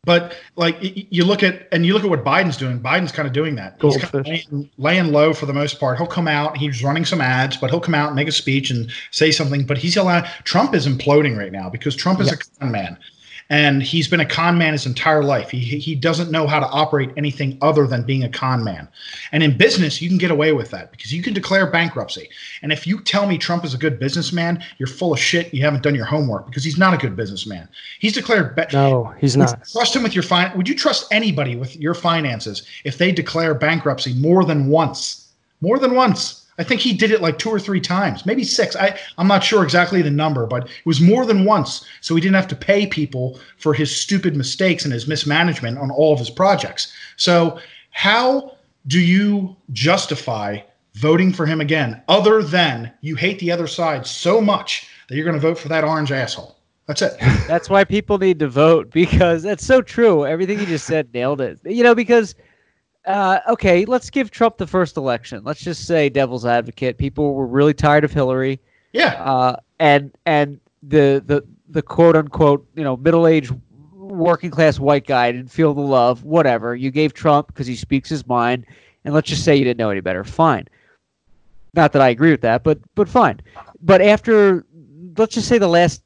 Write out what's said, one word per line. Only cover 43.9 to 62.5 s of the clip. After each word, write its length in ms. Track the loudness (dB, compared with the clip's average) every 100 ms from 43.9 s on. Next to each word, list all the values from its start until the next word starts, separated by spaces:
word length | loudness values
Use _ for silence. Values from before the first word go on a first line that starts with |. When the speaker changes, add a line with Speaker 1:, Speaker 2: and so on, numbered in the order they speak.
| -4
Speaker 1:
stupid 400 | -2 0 0 -2
mistakes 480 | -4 -2 0 0
and 100 | -2
his 140 | -4 -4
mismanagement 720 | -4 -2 0 0 -2 -6 -6
on 120 | -4
all 240 | 2 2
of 60 | 2
his 100 | -2
projects. 640 | 0 2 2 -2 -8 -10 -12 -20 -4
So 420 | 2 4 2 -2 -18 -20 _
how 640 | -4 0 2 2 0 -4 -20 _ _ 0
do 120 | 2
you 560 | 4 4 2 -2 -4 -10 -14
justify 880 | -2 0 0 -2 -8 -6 -6 -6 -8 -14 _ _ -4
voting 380 | 2 4 2
for 140 | 0 -2
him 120 | -2
again, 440 | -2 -2 -2 -6 0
other 360 | 2 4 2
than 480 | 2 0 0 -2 -12 _
you 140 | -10 -4
hate 240 | -4 -4
the 120 | -4
other 140 | -4 -4
side 400 | -4 -4 -4 -8
so 340 | -4 0 2
much 480 | 2 -2 -4 -10 -10 -20 _
that 60 | -6
you're 100 | -4
gonna 140 | -2
vote 180 | -2 -2
for 120 | -4
that 140 | -2
orange 280 | 0 -2 -2
asshole? 440 | -4 -6 -8 -14 _ _ _ -10
That's 160 | -2
it. 120 | -2 2
Speaker 3:
<laughs> 300 | 2 2 0
That's 220 | -2 2
why 160 | 2 2
people 320 | 0 0 0
need 220 | 2 0
to 100 | 0
vote, 420 | 4 4 4 -2
because 500 | 0 2 4 2 0
that's 240 | -4 -6 2
so 160 | 2
true. 440 | 2 2 4 4 0
Everything 340 | -2 -4 -4
you 60 | -4
just 200 | -6 -2
said 260 | -4 -4
nailed 260 | -4 -4 -2
it. 180 | -6 -8
You 180 | -6 2
know, 140 | 4 4
because, 400 | 4 2 2 -10 _